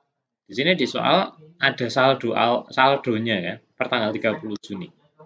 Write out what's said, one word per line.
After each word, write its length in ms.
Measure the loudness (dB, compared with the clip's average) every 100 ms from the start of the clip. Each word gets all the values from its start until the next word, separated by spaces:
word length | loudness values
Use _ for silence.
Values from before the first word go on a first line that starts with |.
| _ _ _ _ -12
Di 80 |
sini 240 | -2 0 0
di 80 | 0
soal 480 | -2 2 2 0 -8 -20 -2
ada 300 | -2 0 -2
saldo 480 | 2 2 2 0 0
al-, 320 | 2 0 -2
saldonya 680 | 2 4 4 0 -2 0 -2
kan, 160 | -4 -8 _
per 140 | -6 -2
tanggal 240 | -2 -2
tiga 240 | -2 -2 -2
puluh 240 | -6 -10
Juni. 320 | -10 -12 -12 _ _ _